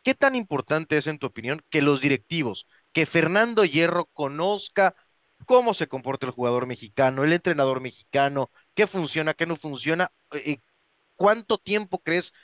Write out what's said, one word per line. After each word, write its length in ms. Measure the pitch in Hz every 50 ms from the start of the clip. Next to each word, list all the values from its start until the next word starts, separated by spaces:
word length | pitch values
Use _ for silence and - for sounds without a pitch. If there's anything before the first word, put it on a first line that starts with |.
| -
¿Qué 100 | 254 269
tan 220 | - 285 269 262
importante 600 | 247 214 - 156 131 - - 156 156 160 - 156 151
es, 100 | 135 151
en 120 | 151 147
tu 80 | - 123
opinión, 360 | - 117 110 127 147 160 _ _
que 120 | - 156
los 180 | 143 147 143 127
directivos, 680 | 131 143 139 127 _ - 165 165 143 113 95 - - _ _ _ _ _ -
que 120 | 165 156
Fernando 600 | - - 165 160 160 185 202 226 233 233 214 202
Hierro 400 | 170 139 156 165 170 175 175 165 _ _
conozca 840 | - 147 135 139 151 170 196 208 196 - - - 202 190 180 - _ _ _ _ _ _ _ _ _ -
cómo 280 | - 254 254 247 233 196
se 140 | - 170 -
comporta 380 | - 131 120 131 135 - 135
el 60 | 127
jugador 340 | - - 123 120 120 123 127
mexicano, 600 | 127 123 - 113 101 - - 131 131 131 135 139
el 80 | 156 170
entrenador 480 | 175 - 185 165 147 135 135 131 127
mexicano, 720 | 131 127 - - - _ - 139 139 139 139 135 127 - _ _ _ _ -
qué 140 | - 214 185
funciona, 460 | - 190 160 143 - 160 156 156 156
qué 120 | - 165
no 120 | 170 170 -
funciona? 540 | - 156 139 123 117 147 160 175 180 170 _ _ _ _
Eh, 280 | - 147 - 151 147 123 _ _ _ _ _ _ _ _ _ _ _ -
¿cuánto 400 | 185 202 220 233 214 - 226 -
tiempo 420 | _ 180 208 214 208 185 - -
crees 340 | - 160 165 180 170 - _ _